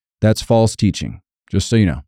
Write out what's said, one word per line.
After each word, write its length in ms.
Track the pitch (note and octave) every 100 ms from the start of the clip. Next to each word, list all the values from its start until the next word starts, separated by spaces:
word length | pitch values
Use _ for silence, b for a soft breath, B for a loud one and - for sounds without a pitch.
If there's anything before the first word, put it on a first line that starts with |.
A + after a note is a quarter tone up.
| _ _
That's 220 | G#2+ A2
false 340 | - A#2 A2+ -
teaching, 460 | G#2 E2+ B1 A1 _ _ _
just 200 | F#2+ -
so 80 | A#2
you 80 | G2+
know. 160 | C2